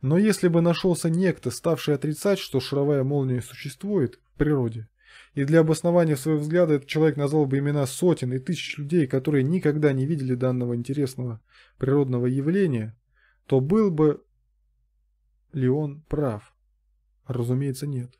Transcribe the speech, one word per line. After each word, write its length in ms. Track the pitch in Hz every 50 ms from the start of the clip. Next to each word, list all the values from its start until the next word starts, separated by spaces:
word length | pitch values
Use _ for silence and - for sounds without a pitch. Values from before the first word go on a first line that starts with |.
Но 180 | - 131 151 175
если 280 | 208 220 196 - -
бы 140 | 180 160 170
нашелся 500 | 170 170 170 165 - 190 175 160 - 170
некто, 400 | 165 170 190 185 160 - - -
ставший 440 | 117 - _ 170 165 143 - - 147
отрицать, 440 | 139 - 147 151 - - 202 202 190
что 220 | - - - 135
шаровая 420 | 127 - - 139 143 143 147 139 131
молния 380 | 131 143 143 135 131 127 123
существует 800 | 113 - - - - 143 - _ - 202 208 196 139 120 - _ _ _ _
в 40 | _
природе, 500 | 147 147 151 139 123 117 113 117 110 - _ _ _ _ - - - _ _
и 100 | 139 139
для 160 | 139 156 165
обоснования 540 | 160 156 160 151 - 175 170 175 170 160 151
своего 260 | 131 131 156 156 151
взгляда 340 | 147 151 160 175 180 160 151
этот 140 | 143 135 -
человек 280 | - 156 156 160 147
назвал 300 | 135 143 139 147 156 151
бы 120 | 135 131 139
имена 260 | 139 143 147 147 139
сотен 460 | 131 - - - 180 160 - - 123 123
и 60 | 131
тысяч 400 | 131 - 175 147 - - - -
людей, 280 | 147 139 165 180 151
которые 360 | 131 - 135 131 - 151 143 131
никогда 500 | 135 165 185 - 151 147 151 151 147 135
не 140 | 131 131
видели 280 | 139 170 147 135 127 127
данного 420 | 123 127 127 127 127 123 120 120
интересного 640 | 120 120 - 139 147 143 131 135 - 127 123 113 110 _ _ _ _ - _ _ _
природного 480 | - 131 131 147 143 131 123 123 120
явления, 680 | 123 127 135 139 147 170 196 196 175 135 113 107 110 110 _ _ _ _ _ _ _ _ _ _
то 140 | _ - 135
был 300 | 131 139 185 220 220 202
бы 320 | 175 151 156 151 147 - _ _ _ _ _ _ _ _ _ _ _ _ _ _ _ _ _ _ _ _ _ _ _ _ _ _ -
ли 160 | 147 127 127
он 340 | 127 147 156 147 143 151 -
прав? 520 | _ - 143 151 131 110 104 - _ _ _ _ _ _ _ _ _ _ _ _ _ _ _ _
Разумеется, 640 | - 127 123 123 120 127 131 139 143 131 131 - 147
нет. 240 | 139 127 120 127 _ _